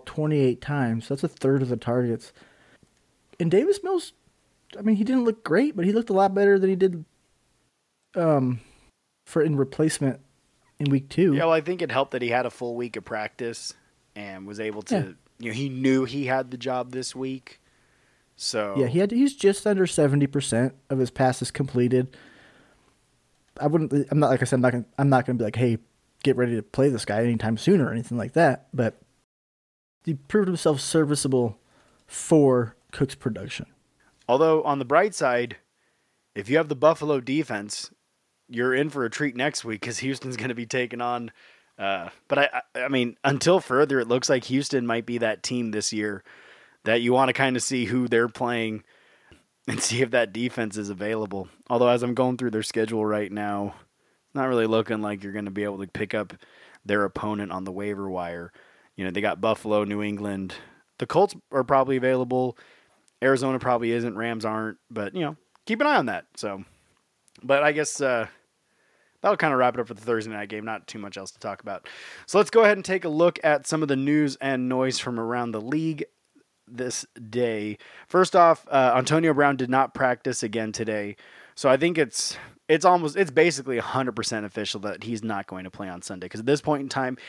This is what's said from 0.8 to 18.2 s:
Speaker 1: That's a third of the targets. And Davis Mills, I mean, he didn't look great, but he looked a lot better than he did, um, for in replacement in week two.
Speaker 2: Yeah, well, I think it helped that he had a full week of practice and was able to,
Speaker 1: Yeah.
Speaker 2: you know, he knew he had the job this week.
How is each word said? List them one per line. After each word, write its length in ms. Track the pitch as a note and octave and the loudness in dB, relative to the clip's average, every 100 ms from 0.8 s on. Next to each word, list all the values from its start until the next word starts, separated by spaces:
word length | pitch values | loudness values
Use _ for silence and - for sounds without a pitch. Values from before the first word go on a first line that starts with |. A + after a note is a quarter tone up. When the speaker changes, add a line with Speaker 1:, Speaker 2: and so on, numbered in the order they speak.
| B2 A2+ - | 0 -2 -4
Speaker 1:
That's 140 | C#3 | -4
a 60 | E3 | -4
third 340 | - C3+ C#3 | -2 2 2
of 60 | C3 | 0
the 80 | A#2+ | -2
targets. 560 | - B2 B2 A2+ - _ - _ _ _ _ _ _ _ _ - | 0 0 0 -2 -6 _ -20 _ _ _ _ _ _ _ _ -4
And 120 | E3+ | 2
Davis 300 | F3+ D#4+ G4+ | 4 4 0
Mills, 280 | F4+ F#4 - _ _ _ _ _ _ - | 0 -4 -4 _ _ _ _ _ _ -4
I 60 | |
mean, 140 | G#3 G#3 | 0 2
he 80 | |
didn't 200 | G#3+ C4 | 2 2
look 200 | A#3 A3 | 2 0
great, 320 | - E3 C#4+ G#3+ | 2 2 2 2
but 80 | |
he 80 | F3 | 2
looked 180 | G#3+ A#3 | 2 2
a 40 | |
lot 200 | F#3+ G3 | 4 4
better 240 | G3 G3+ G3 | 4 6 6
than 120 | F#3+ | 4
he 60 | F#3+ | 4
did, 280 | F#3+ F3 D#3 _ _ _ _ _ _ _ _ _ _ - | 2 0 -12 _ _ _ _ _ _ _ _ _ _ 0
um, 440 | E3 D3 B2+ B2 - _ _ _ _ _ - | 4 4 2 -2 -8 _ _ _ _ _ -4
for 160 | - | 0
in 140 | D3+ C#3+ | 2 2
replacement 640 | C3+ - D#3+ - C#3 B2 _ _ _ _ _ - | 0 2 0 2 -2 -2 _ _ _ _ _ -4
in 120 | C#3+ | 0
week 180 | C#3 C3+ | 0 0
two. 240 | - F3+ | 2 2
Speaker 2:
Yeah, 100 | C#3+ | 4
well, 80 | E3 | 4
I 80 | D#3+ | 2
think 220 | D3+ F3+ | 0 -4
it 100 | D#3+ | -2
helped 200 | B2+ C#3 | 0 0
that 100 | C3 | -2
he 80 | A#2+ | 0
had 160 | A#2+ B2 | 0 -2
a 40 | |
full 240 | - B2 | -6 -8
week 220 | A#2+ B2 A2 | -6 -6 -8
of 80 | |
practice 720 | F#2+ A2 G#2+ - A#2+ A#2 - - _ _ _ - | -8 -8 -8 -8 -10 -8 -14 -16 _ _ _ -16
and 300 | G2+ F#2+ G2 | -14 -14 -14
was 120 | G#2 | -8
able 240 | A2 G#2 | -8 -6
to, 120 | G2+ | -2
Speaker 1:
Yeah. 180 | G#3 G#2 F2 _ - | -2 -2 -8 _ -12
Speaker 2:
you 120 | A#2 | -8
know, 40 | |
he 140 | A2+ C#3 | -6 -6
knew 360 | B2+ C3 C3 | 0 2 2
he 200 | B2+ C#3 B2+ | 0 -4 -2
had 240 | C3 B2+ | -2 -2
the 60 | B2+ | -8
job 360 | B2 B2+ B2 | -6 -4 -6
this 220 | B2+ B2 | -8 -10
week. 460 | C3 C3 C3 - - _ _ _ _ _ _ | -8 -8 -8 -12 -20 _ _ _ _ _ _